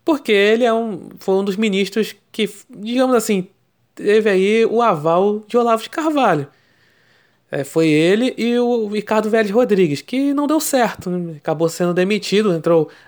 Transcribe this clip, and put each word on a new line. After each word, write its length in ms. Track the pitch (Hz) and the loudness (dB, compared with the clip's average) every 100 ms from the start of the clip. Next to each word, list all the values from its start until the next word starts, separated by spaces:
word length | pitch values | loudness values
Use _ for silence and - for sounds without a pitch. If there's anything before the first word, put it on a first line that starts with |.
| - | -2
Porque 260 | 285 - | -2 2
ele 340 | 202 202 226 240 | 2 4 2 2
é 80 | |
um, 360 | 226 226 190 - - | 0 -2 -8 -12 -10
foi 180 | - 190 | -2 -2
um 80 | |
dos 120 | 196 190 | 0 -2
ministros 600 | 220 196 196 - 202 - _ | 0 0 -2 -2 -4 -6 _
que, 160 | - 208 - - | -6 -6 -6 -20
digamos 460 | 247 208 247 262 247 | -14 -6 -2 2 2
assim, 320 | 220 202 185 _ _ _ _ - | 0 -2 -4 _ _ _ _ -6
teve 340 | - 214 214 | 0 2 2
aí 340 | 190 196 220 226 | 2 2 2 2
o 140 | 220 | 2
aval 640 | 233 170 151 170 202 208 214 | 0 0 0 2 2 -2 -2
de 100 | 233 | -2
Olavo 240 | 233 226 | 0 0
de 80 | - | -4
Carvalho. 580 | - 320 294 240 160 139 _ _ _ _ _ _ _ _ _ _ | -6 -2 0 2 0 -2 _ _ _ _ _ _ _ _ _ _
É, 140 | 143 | -8
foi 240 | 139 165 160 | -4 0 2
ele 480 | 151 165 208 254 - | 2 2 2 0 -2
e 220 | 226 240 | -2 0
o 280 | 240 240 214 | 0 -2 -4
Ricardo 420 | 214 - 220 214 | -6 -2 -2 0
Vélez 200 | 226 214 | 0 0
Rodrigues, 520 | 208 240 196 180 143 | 0 2 2 2 0
que 320 | - 254 277 277 | -4 -2 -2 0
não 100 | 285 | 0
deu 140 | 311 | 0
certo, 500 | 302 262 226 - - | 0 0 0 -4 -8
né? 280 | 180 170 151 | -6 -6 -8
Acabou 300 | - 151 165 | -6 -2 -2
sendo 260 | - 175 | -2 -2
demitido, 600 | 175 185 208 - 196 214 | 0 0 -2 0 0 2
entrou 360 | 170 160 170 151 - | 0 2 2 2 -4